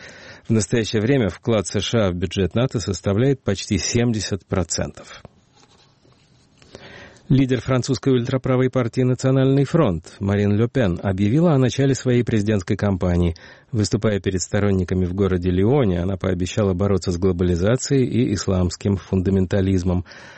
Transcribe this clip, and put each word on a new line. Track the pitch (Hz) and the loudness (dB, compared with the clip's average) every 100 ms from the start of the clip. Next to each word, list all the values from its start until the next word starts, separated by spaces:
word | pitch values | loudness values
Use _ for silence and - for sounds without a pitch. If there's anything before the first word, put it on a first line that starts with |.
| - - - - - | -20 -20 -20 -16 -2
В | |
настоящее | 110 - 120 110 110 | 0 2 -2 0 -2
время | 110 139 98 | 0 2 0
вклад | - - 110 92 | -2 -2 0 0
С | 107 | -4
Ш | - 117 98 | -2 0 0
А | |
в | |
бюджет | 87 92 101 90 | 0 -4 0 0
нато | 113 135 117 | 0 -2 -2
составляет | 101 92 104 98 135 135 | -4 -4 -2 2 2 0
почти | - 98 - 95 | -2 -4 -2 -2
семьдесят | - 117 120 107 90 98 - | 0 0 0 -2 -4 -6 -4
процентов. | 95 87 - 76 - - - - _ _ _ _ _ _ _ _ _ _ _ _ _ - - - - - - - | -4 -2 -4 -6 -8 -20 -20 -20 _ _ _ _ _ _ _ _ _ _ _ _ _ -20 -20 -20 -20 -20 -14 0
Лидер | 135 131 123 | 2 2 0
французской | - 127 117 123 139 | 0 -2 0 -2 0
ультраправой | 127 117 131 135 127 131 | 0 0 -4 0 0 2
партии | 131 113 - | 0 -2 0
"Национальный | 127 127 131 135 131 139 | 0 0 0 2 2 2
фронт" | 135 165 131 85 - - | 2 2 2 0 -6 -6
Марин | 98 101 101 | -2 2 2
Ле | 104 120 | 2 0
Пен | 135 101 85 | 0 0 0
объявила | 104 95 104 139 175 | -2 0 0 2 4
о | 139 | 4
начале | 123 - 139 | 2 2 0
своей | 131 127 123 | 0 0 0
президентской | 117 110 101 107 - 104 | 2 0 0 -2 -2 -2
кампании. | 104 95 92 87 87 85 - - - | 0 0 2 2 0 -2 -14 -20 -8
Выступая | 107 101 110 110 98 | -4 -2 0 0 -2
перед | 98 92 | -2 -4
сторонниками | - 104 104 95 90 92 | -4 0 2 0 0 -2
в | 90 | -2
городе | 95 98 90 90 | 0 0 0 0
Лионе, | 90 104 147 110 87 | 2 2 2 2 0
она | 90 95 | -2 -4
пообещала | 95 90 90 - 101 | -4 -2 -4 0 0
бороться | 90 101 95 98 | 0 0 0 -2
с | 87 | 0
глобализацией | 95 90 92 85 98 127 - 139 123 | 0 2 0 2 0 0 0 0 0
и | 110 127 | 0 0
исламским | 98 - 92 92 - 104 95 | -2 -2 0 0 -2 -2 -2
фундаментализмом. | - 95 92 95 92 101 95 92 90 90 - - - | 0 0 2 0 2 0 2 0 0 -2 -4 -14 -20